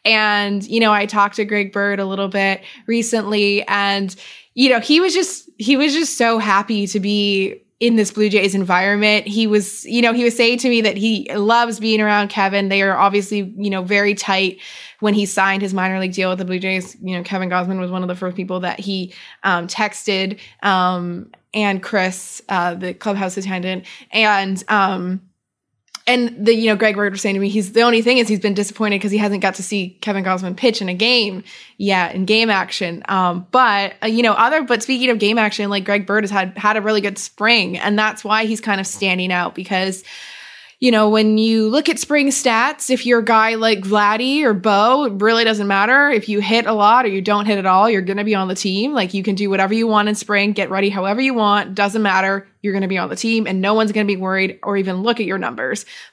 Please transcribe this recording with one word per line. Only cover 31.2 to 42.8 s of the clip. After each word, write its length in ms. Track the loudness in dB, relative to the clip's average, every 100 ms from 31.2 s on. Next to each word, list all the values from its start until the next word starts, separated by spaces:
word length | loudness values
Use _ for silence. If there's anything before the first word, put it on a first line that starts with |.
| 0 -6 -14 -20 -20 -6
yet, 360 | 0 0 0
in 100 | -2
game 260 | 0 2 2
action. 520 | 0 -2 -6 -6 -6 -4
Um, 380 | 0 0 -2 0
but, 420 | 2 4 2 -2 -4
uh, 40 | -2
you 160 | 2
know, 100 | 2
other, 300 | 4 2 2
but 200 | 0 -2
speaking 280 | 0 0 0
of 80 | 2
game 200 | 0 2
action, 320 | 0 -2 -4
like, 140 | -4
Greg 220 | -2 -2 0
Bird 180 | -2
has 60 | 0
had, 280 | -2 -2 -2
had 180 | 0 0
a 40 |
really 200 | 0 0
good 180 | -2 -6
spring, 600 | -12 -2 2 2 0 -4
and 200 | -2 0
that's 260 | 0 -4
why 200 | -2 -2
he's 160 | 0 -4
kind 200 | -2 -2
of 60 | -4
standing 440 | -4 -2 -2 -2
out, 240 | -2 -4
because, 480 | -8 -4 -2 -2 -6 -14 -20 -18 -20 -20 -20 -20 _
you 100 | 2
know, 200 | 4 4
when 260 | 4 4 2
you 300 | 2 2 2
look 200 | 2 0
at 100 | -4
spring 300 | 0 2 2
stats, 640 | 0 0 2 0 -2